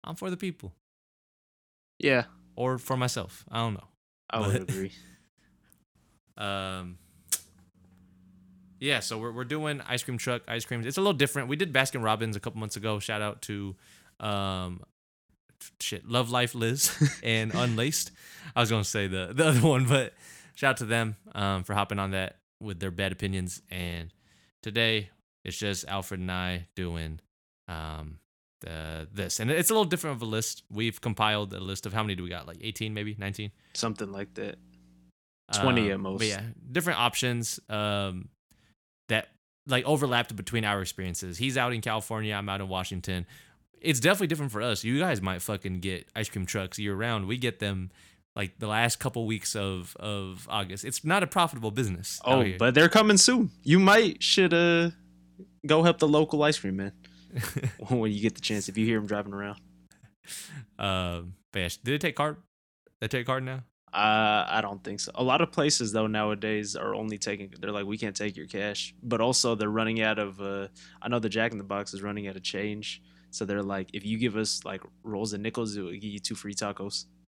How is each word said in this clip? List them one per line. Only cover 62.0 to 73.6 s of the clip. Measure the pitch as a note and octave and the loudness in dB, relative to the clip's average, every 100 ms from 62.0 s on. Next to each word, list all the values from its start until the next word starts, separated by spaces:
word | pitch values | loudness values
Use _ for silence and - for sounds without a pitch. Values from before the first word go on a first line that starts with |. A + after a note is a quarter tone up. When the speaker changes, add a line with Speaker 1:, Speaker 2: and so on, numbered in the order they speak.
| E3+ - | -2 -2
Speaker 1:
card? | D3+ D3 _ _ _ _ _ _ | -4 -4 _ _ _ _ _ _
They | A2 | -4
take | C3 A#2+ | -4 -2
card | C3 | -4
now? | C3 C3 B2 _ _ | -4 -8 -12 _ _
Speaker 2:
Uh, | F#2+ G#2+ A2 G#2+ G#2+ - | 2 4 6 6 4 2
I | G#2 | 0
don't | G#2 G2 | -2 -6
think | G2+ G2+ | -8 -8
so. | - | -8
A | - | -2
lot | B2+ C#3 | 2 4
of | E3 | 2
places, | - D3+ - A2 | 2 2 2 0
though, | A2 G#2+ | 0 0
nowadays | G#2+ G#2+ G#2 G#2+ G#2+ G#2 F2+ | 2 0 0 -2 -2 -2 -6
are | G#2 | -4
only | G#2 A2 G#2 | -4 -4 -4
taking, | - G#2 F#2+ - | -4 -6 -8 -10
they're | G2+ | -6
like, | G#2 G2+ | -4 -4
"We | G#2+ | -4
can't | A2 | -4
take | G2 G#2+ F#2 | -4 -4 -6
your | D#2 | -8
cash." | G2+ G#2 G2+ - - | -4 -4 -4 -8 -10
But | A#2+ A2+ | -2 2
also, | A#2 B2+ B2 | 4 4 2
they're | A2+ G#2+ | 2 2
running | A2 A2 A2+ | 2 0 2
out | A2 A2 | 2 2
of, | G2+ F#2+ | -2 -4
uh, | G2 G2 G2 - - - | -6 -6 -8 -12 -20 -10
I | A#2 | -2
know | A#2+ | 0
the | A2 | 0
Jack | G#2+ A#2 | 0 0
in | A2 | -2
the | |
Box | G2 G2+ G2+ | -6 -6 -6
is | G2+ | -8
running | G2+ G#2 G2+ | -6 -6 -8
out | F#2+ | -8
of | |
change. | F2+ G2+ G#2 G#2 G#2 - - - _ | -6 -4 -4 -4 -8 -12 -16 -20 _
So | - G2+ | -6 -2
they're | G2+ | -2